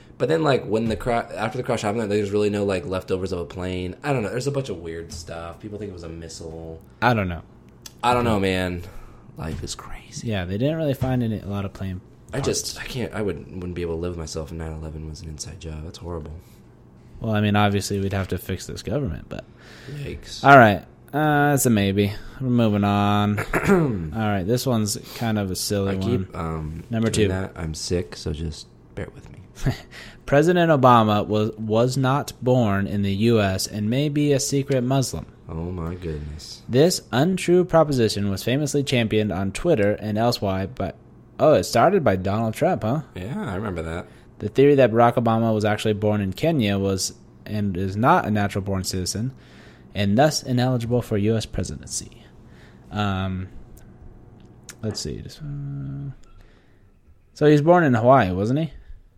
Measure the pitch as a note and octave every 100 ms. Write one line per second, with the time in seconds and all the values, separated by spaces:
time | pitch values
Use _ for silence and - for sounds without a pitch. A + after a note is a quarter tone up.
0 | - - - E3 D3+ B2+ - G#2+ A2+ G#2
1 | B2+ A#2 - E2 A2 B2 B2 A#2+ G#2+ A2+
2 | G#2+ G#2 G2 G#2 G#2 G#2 G2+ F#2 F#2 F#2
3 | - F#2+ F2+ F2+ E2+ F#2+ F2+ F#2 F2+ -
4 | D3 C3 G2+ A#2 C3 C3+ C3+ F2+ E2+ E2
5 | E2 - - E2+ E2+ E2 A2 G2+ G2+ F2
6 | E2 E2 E2 - E2 D#2+ E2 D#2+ - -
7 | A#2 A2+ F#2+ E2 - - - - - -
8 | A#2+ B2 A#2+ G#2 F#2+ F#2 F2+ F2 F2 -
9 | - - - - E2 - - - - -
10 | - - A#2+ G2+ F2 G2 C3+ D#3+ D3+ C3+
11 | C3 B2+ A2+ G2+ F#2 G2+ G2 - F#2+ F2+
12 | - - - B2+ C3 F#2+ - - - C3
13 | G#2 G#2 G2+ - - F#2 F2+ F2 E2+ E2
14 | F2 E2+ D#2 E2 D2+ E2 D#2+ D#2 D#2 D#2
15 | D#2 D2+ D#2+ D#2 - D#2 E2 D#2 D#2+ -
16 | E2+ E2+ D2+ D#2+ - - - - - -
17 | - - A2+ G#2+ G#2 G#2 G#2 G2+ - G2+
18 | G2 G2 F#2 F#2 - F#2 - - - C#3+
19 | A#2+ - - - - - - - - C#3+
20 | C#3+ - - - C#3 C#3 A2 G2 - -
21 | - C#3+ D3+ D3 C#3+ C#3 C3 G#2+ G2 G2
22 | G2+ G#2 - - C3 A#2+ A2+ G#2 G2+ G2+
23 | G2+ G#2 G#2 G#2 - - - F#3+ D3+ G2+
24 | D#2+ A2 G#2+ G2+ F2+ B2+ C3+ A2+ G#2 A#2
25 | - - A#2 G#2+ G2 F2+ - G2+ G2 F#2+
26 | F#2+ B2 F#2 - E2 D#2+ D2+ E2 - A2+
27 | A2+ A2 G2+ F#2 F#2+ - D#2+ D#2 - F2+
28 | F2+ - - D2+ E2 - - - - -
29 | - - - - - - C#3 - - -
30 | - - - C#3+ D#3 F3+ E3 D3 B2+ A#2+
31 | G#2+ G#2 - G#2+ G#2+ - A2 A2 B2 C3
32 | B2+ C#3+ - - A#2+ B2+ A2 G2 G2 G2+
33 | G2+ G2 A2+ A2+ G2+ F#2+ - G#2+ G#2 B2+
34 | D3+ C#3+ D3 C3+ - C#3 C3+ C3+ B2 C3+
35 | B2+ - - - - E2 F2 F2+ E2 F2+
36 | E2+ D2+ D2+ D2+ - - - A#2 E3 -
37 | - A#2 D#3+ F#3 - F3+ F3+ E3 D#3 C3
38 | A2 G2+ G2+ F#2+ - C3+ D3 D3 C3+ B2
39 | A2+ G#2+ G#2+ F2 G2 - F3 B2 G2+ G#2
40 | G#2+ G#2+ A#2+ A#2 G2+ F#2+ F#2+ - F2+ -
41 | - - - - D3 B2 F2+ A#2 C#3+ G3
42 | B2+ F#2+ F#2+ G#2 A2+ G#2+ E3 E3 A2 D3
43 | - F2+ F#2 G3 F3+ F#2 A2 E2+ E2 E2+
44 | - - - - G#2 - C#3+ C#3 A#2+ A2+
45 | A#2+ A#2+ A#2 A2+ A2+ G#2+ G#2 G#2+ A2 G2+
46 | G#2 G#2 F#2+ F2+ D#3 D#3+ G#2+ G2+ G2 F#2+
47 | - - - - - G#2 G2+ F2+ F#2+ G2+
48 | B2+ F3+ - G#2+ G2+ G2+ G2 F#2+ F#2 F#2+
49 | F2+ G2 B2 - - - - - - -
50 | G2+ G#2+ D#3 - - B2 B2 B2+ A#2 B2
51 | - G#2+ G#2 A2+ - - F2+ C2+ - -
52 | - - - - - - - - - G2
53 | G#2 F#2+ F#2+ F#2 F#2 - - - - -
54 | - - - - - - - - A2 F#2+
55 | D2+ A#1+ - - D#3 C#3+ C#2 C#2 C3+ C#3
56 | C#3 - - - - - _ _ _ _
57 | _ - _ - D3+ D3 D3+ F3+ D#3 A#2+
58 | A#2+ C3 F#2+ F2+ G#2+ C#3 D#3+ - - -
59 | -